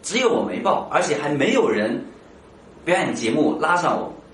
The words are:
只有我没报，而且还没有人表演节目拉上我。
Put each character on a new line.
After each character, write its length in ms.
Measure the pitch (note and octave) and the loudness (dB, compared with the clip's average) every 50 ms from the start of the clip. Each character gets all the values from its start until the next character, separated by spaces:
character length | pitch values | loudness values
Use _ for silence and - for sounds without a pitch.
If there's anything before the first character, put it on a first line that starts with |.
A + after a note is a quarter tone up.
只 160 | - - F#3 B3 | -8 -2 -2 2
有 100 | C4 A3+ | 2 2
我 140 | - - | 2 2
没 160 | - - - - | -2 -4 -6 -2
报， 300 | - G3 D#3+ - - - | 0 0 0 0 -2 -2
而 100 | - E3 | -2 0
且 160 | F3+ - D3 | 0 0 -2
还 120 | - - C#3+ | -2 -2 -4
没 240 | D3+ C#3 - G3+ | 0 0 0 2
有 160 | C4+ C4 - C3 | 4 2 2 2
人 360 | G#2+ G#2 G#2 A2 A#2 - - - - - - - - - - - - - - - - - - | 2 0 0 -2 -2 -4 -8 -12 -18 -20 -20 -20 -20 -20 -20 -20 -20 -20 -20 -20 -20 -10 -2
表 120 | D#3+ F3 | 0 0
演 180 | F#3+ - - - | 2 2 -2 -2
节 160 | A#2 A#2 A2 | -2 -2 0
目 260 | C3 D3+ D3 D3+ - - | 2 2 2 2 2 0
拉 160 | D3 D3 F3 | 0 2 2
上 200 | F#3 - C#3 A2 - | 2 2 0 0 -2
我。 120 | - - - - - - | -4 -8 -12 -16 -20 -20